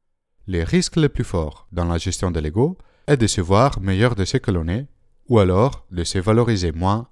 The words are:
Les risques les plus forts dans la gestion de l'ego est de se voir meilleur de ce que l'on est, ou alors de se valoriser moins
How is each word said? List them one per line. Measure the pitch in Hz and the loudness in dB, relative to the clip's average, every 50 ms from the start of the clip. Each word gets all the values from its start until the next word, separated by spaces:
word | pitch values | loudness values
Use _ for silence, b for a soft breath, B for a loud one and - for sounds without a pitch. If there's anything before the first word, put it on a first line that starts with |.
| _ _ _ _ _ _ _ _ - 95 | _ _ _ _ _ _ _ _ -12 -6
Les | 92 85 80 | -4 -4 -2
risques | - - 185 175 - - | 0 0 0 0 0 0
les | 170 151 143 | 0 0 0
plus | - - | 0 -2
forts | - - - 85 78 73 - - - - | -6 -4 -2 -4 -4 -4 -8 -14 -18 -10
dans | - 87 87 | -6 -4 -2
la | 85 85 85 | -2 -2 -2
gestion | - 92 - - 101 92 | -2 -4 -4 -4 -2 -2
de | 82 82 | -2 -2
l'ego | 76 76 82 107 135 165 185 - b b b b b | -4 -4 -2 0 0 0 -2 -6 b b b b b
est | b 147 | b 0
de | 127 113 101 | 2 2 0
se | - 104 | 0 0
voir | 85 85 98 104 131 143 - - | 0 2 4 4 4 2 0 -2
meilleur | 95 95 95 95 117 123 113 | -2 -2 0 2 2 2 0
de | 98 92 | 0 -4
ce | - - 131 | -2 -2 -4
que | - - | -2 -2
l'on | 95 85 80 | -2 -2 -2
est, | 82 92 120 147 - _ _ _ _ _ _ _ - | -2 -4 -4 -6 -8 _ _ _ _ _ _ _ 2
ou | 120 110 | 4 4
alors | 95 90 90 95 123 139 - - - - | 4 6 4 4 2 2 0 -4 -14 -10
de | 92 87 | -6 -6
se | 82 - - 98 | -4 -4 -4 -2
valoriser | 87 110 110 117 120 117 113 95 87 82 | 0 2 2 2 2 2 0 0 0 -2
moins | 73 82 90 95 104 113 123 - | -2 0 0 0 0 -2 -4 -10